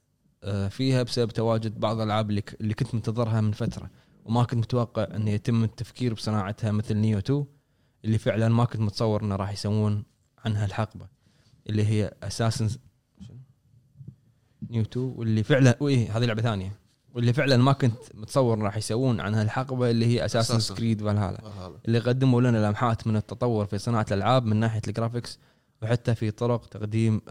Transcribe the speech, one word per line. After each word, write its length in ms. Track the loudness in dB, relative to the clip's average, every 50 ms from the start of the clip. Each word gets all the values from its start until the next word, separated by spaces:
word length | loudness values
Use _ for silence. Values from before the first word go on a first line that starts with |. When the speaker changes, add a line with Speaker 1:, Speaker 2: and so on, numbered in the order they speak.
| _ _ _ _ _ _ _ _ -8
Speaker 1:
آه، 240 | -6 -4 -2 -4 -4
فيها 360 | -4 -2 0 2 2 2 0
بسبب 280 | 0 0 -2 -2 0
تواجد 480 | 0 0 0 2 2 0 0 -4 -4 -2
بعض 160 | -2 -2 0 0
الألعاب 320 | -2 0 0 0 0 0
اللي 120 | -2 -2
ك-، 140 | -4 -6 -10 -6
اللي 120 | -4 -4 -2
كنت 220 | -2 -4 -2 -2
منتظرها 460 | -4 -4 -2 -2 -2 -2 0 0 2
من 100 | 2 0
فترة 380 | 0 -2 -4 -4 -4 -6 -12 -14 -18 -20 _ _ _ _ _
وما 180 | -2 0 2 2
كنت 160 | 2 0 -2
متوقع 480 | -2 0 0 -2 -2 -2 -2 -4 -4 -4 -4
أن 120 | -4 -2 -2
يتم 360 | -2 -2 0 0 2 2 2
التفكير 500 | 0 -2 -6 -12 -14 -8 -4 -2 -2 -2
بصناعتها، 580 | -2 -4 -2 -2 -2 -2 -4 -6 -4 -2 0
مثل 240 | 0 0 -2 -2 0 0
نيو 220 | 2 2 2 0
تو، 260 | 0 0 -2 -2 -2 -6 -10 _ _ _ _ _ _ _ _ _ -2
اللي 120 | 0 0 2
فعلًا 320 | 2 0 0 2 2 4
ما 160 | 4 4 2
كنت 160 | 2 0 -2
متصور 420 | -2 -2 0 0 0 0 0 0 -2
أنه 120 | -2 -2
راح 160 | -2 -4 -4
يسوون 520 | -6 -6 -2 -2 0 2 2 2 0 -2 -4 -8 _ _ _ _ _ _ -4
عنها 200 | -2 -2 0 -2
الحقبة، 420 | -2 -2 -4 -6 -6 -6 -14 -18 -18 _ _ _ _ _ _ _ _ _ _ _ -4
اللي 160 | 0 0 2
هي 260 | 2 2 2 0 -2 -4 -8 -10
أساسنز، 540 | -10 -4 -2 0 0 0 0 -2 -2 -2 -6 -12 -20 _ _ _ _ _ _ -20 -20 -20 -20 -20 _ _ _ _ _ _ -20 _ _ _ -20 -20 -20 -20 _ _ _ _ _ _ _ _ _ -12 -4
نيو 140 | -2 -2 -2
تو، 300 | -2 -2 -4 -4 -4 -6 -4
واللي 260 | -2 0 2 0 4
فعلًا، 340 | 4 4 6 8 6 6 4
وإيه، 380 | 2 2 2 2 2 0 0 0
هذه 80 | 0
لعبة 160 | 0 0 0
ثانية، 300 | -2 -2 -2 -2 -4 -8 -10 -14 _ _ _ _ _ _ -6
واللي 200 | 0 0 2 2
فعلًا 240 | 2 2 4 6 6
ما 160 | 6 6 4
كنت 240 | 4 2 0 0 -2 -10 -18 -16
متصور 460 | -16 -16 -2 0 2 2 2 2 0
راح 180 | 0 -2 -2 -4
يسوون 420 | -4 -2 -2 0 2 2 0 0
عنها 220 | -2 -2 0 0
الحقبة، 480 | 0 0 0 -2 -4 -4 -2 0 2 2
اللي 160 | 2 4 4
هي 200 | 2 2 2 0
أساسنز 320 | 0 0 0 0 2 2 0
Speaker 2:
أساسنز. 200 | 0 -2 -4 -2
Speaker 1:
كريد 240 | 0 0 0 0
فالهالا، 400 | 0 0 0 0 0 -2 -4 -8
Speaker 2:
فالهالا. 340 | -12 -14 -14 -12 -12 -14 -14 -8 -2
Speaker 1:
اللي 140 | 0 0 2
قدموا 420 | 2 0 0 2 4 4 4 6
لنا 260 | 4 4 4 4 4 2
لمحات 400 | 2 2 2 0 0 0 0 0
من 80 | 0
التطور 500 | 0 -2 -4 -6 -4 -2 0 0 0 -2
في 120 | -2 -4 -6
صناعة 280 | -2 0 0 0 0 0
الألعاب 340 | 0 0 2 4 2 4 4
من 120 | 2 2 2
ناحية 240 | 2 0 0 -2 -4 -4
الجرافيكس، 520 | -4 -4 -4 -4 -4 -6 -8 -8 -16 -18 _ _ _ _ _ _ _ _
وحتى 340 | -4 -2 -2 -2 0 0 0
في 160 | 0 -2 -4
طرق 340 | -4 -2 -2 0 0 -2 -4
تقديم 560 | -10 -10 -10 -8 -2 0 2 2 2 2 0 -2 -6